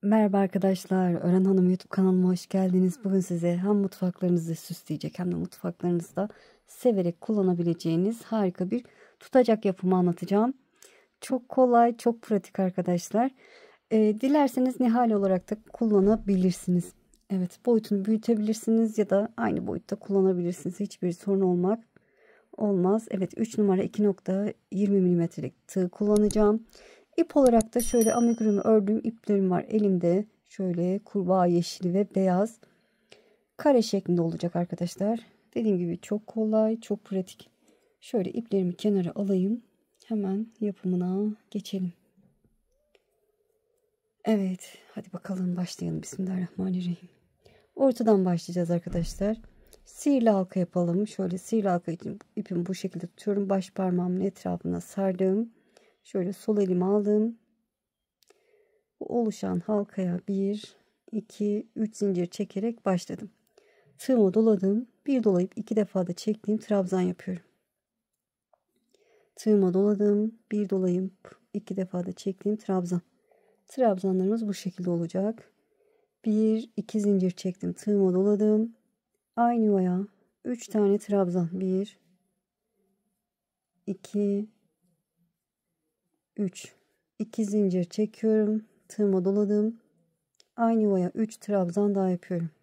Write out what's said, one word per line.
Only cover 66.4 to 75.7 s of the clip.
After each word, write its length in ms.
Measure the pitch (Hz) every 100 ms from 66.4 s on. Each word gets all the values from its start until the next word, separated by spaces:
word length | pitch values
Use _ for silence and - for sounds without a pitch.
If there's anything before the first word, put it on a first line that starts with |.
| - 214
trabzan 400 | - 202 185 185
yapıyorum. 420 | 180 180 - 180 _ _ _ _ _ _ _ _ _ _ _ _ _ _ _ _ _ _ _ -
Tığıma 380 | 220 208 190
doladım. 640 | 180 202 202 208 208 214 220 _
Bir 180 | 208 202
dolayıp 720 | 196 185 180 190 _ - - _
iki 220 | 208 - 190
defa 300 | 185 180 180
da 60 |
çektiğim 440 | 180 - 185 202 208
trabzan. 440 | - 185 175 180 - _ _ _ _ _ _
Trabzanlarımız 840 | - 247 190 190 185 185 226 214
bu 60 |
şekilde 360 | 190 190 175 180
olacak. 600 | 170 170 185 202 226 - _ _